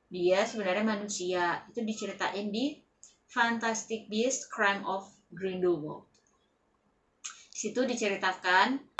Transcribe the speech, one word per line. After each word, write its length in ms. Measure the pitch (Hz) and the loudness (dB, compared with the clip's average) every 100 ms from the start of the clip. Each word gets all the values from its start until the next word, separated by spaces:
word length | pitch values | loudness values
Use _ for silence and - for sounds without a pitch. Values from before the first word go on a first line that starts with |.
| - | -12
dia 340 | 180 175 185 226 | 0 4 4 2
sebenarnya 380 | 233 190 185 220 | 0 0 2 2
manusia. 800 | 208 208 - 180 180 175 165 - | 0 -4 -4 -2 0 0 -2 -6
Itu 160 | - | -6
diceritain 680 | 214 214 196 190 190 190 208 | -4 -4 -6 -4 -4 -2 -4
di 260 | 208 277 302 _ _ - _ _ | -2 -2 -4 _ _ -20 _ _
Fantastic 800 | - - - 226 220 - 220 - | 0 0 2 0 -2 -4 -8 -4
Beasts, 400 | 214 247 269 - | 0 2 0 -6
Crime 400 | - 208 196 196 | 0 2 2 -2
of 240 | 190 196 - _ | -4 -6 -20 _
Grindelwald. 720 | 175 190 185 180 165 151 - - _ _ _ _ _ _ _ _ _ _ _ - - - | -6 -4 0 2 2 0 -10 -14 _ _ _ _ _ _ _ _ _ _ _ -16 -16 -18
Situ 320 | - 214 247 | -8 -4 0
diceritakan 960 | 254 247 208 196 190 185 185 185 220 269 - - | 0 0 0 0 0 0 4 6 6 2 -4 2